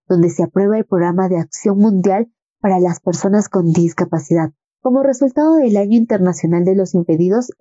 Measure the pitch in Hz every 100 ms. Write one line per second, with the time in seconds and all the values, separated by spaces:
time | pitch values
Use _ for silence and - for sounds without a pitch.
0 | - 175 170 170 170 190 202 220 220 185
1 | 175 180 185 180 160 - 208 196 214 190
2 | 190 196 233 _ _ _ 202 185 180 170
3 | 185 170 196 208 202 196 170 165 170 -
4 | 175 160 143 170 156 - _ _ 262 262
5 | 269 262 277 294 311 320 247 202 202 233
6 | 226 208 180 - 165 175 180 196 180 180
7 | 170 160 180 220 247 -